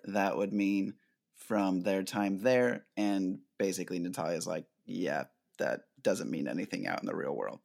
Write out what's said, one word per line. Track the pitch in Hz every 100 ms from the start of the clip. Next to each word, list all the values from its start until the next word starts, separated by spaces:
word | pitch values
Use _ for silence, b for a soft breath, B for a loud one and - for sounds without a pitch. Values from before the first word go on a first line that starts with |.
| -
that | 101 98 67
would | 98
mean, | 104 98 101 98 - _ _ _ -
from | - 107 98 92
their | 95 95
time | 95 104 101 98
there. | 120 127 123 - - -
And | 104 98 92 98 - -
basically | 98 92 87 90
Natalia's | 87 90 82 85 85
like, | 82 - _ -
"Yeah, | 95 85 71 65 _ _ -
that | 65 62 - -
doesn't | 117 98 -
mean | - 71
anything | 73 - - 50
out | -
in | -
the | -
real | 69 71
world, | 50 -